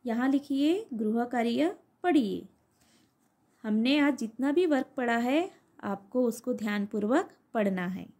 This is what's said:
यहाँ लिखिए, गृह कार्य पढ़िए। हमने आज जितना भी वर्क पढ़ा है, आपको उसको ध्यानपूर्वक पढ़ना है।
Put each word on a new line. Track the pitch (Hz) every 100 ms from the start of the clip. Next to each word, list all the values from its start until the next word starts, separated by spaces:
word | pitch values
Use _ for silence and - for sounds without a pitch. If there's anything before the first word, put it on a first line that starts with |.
यहाँ | 247 226 262
लिखिए, | 277 - 269 294 370 453
गृह | 226 214 233
कार्य | 240 247 233 233 320 - _ _
पढ़िए। | 359 311 208 180 - _ _ _ _ _ _ _ _ _ _ _
हमने | 220 214 240 294
आज | 285 285
जितना | 220 - 269
भी | 294 359
वर्क | 269 262 -
पढ़ा | 240 233
है, | 240 294 381 - _ -
आपको | 208 196 - 254
उसको | 247 226 -
ध्यानपूर्वक | 208 214 208 202 214 208 277 392 - _
पढ़ना | 233 202 190 175
है। | 185 175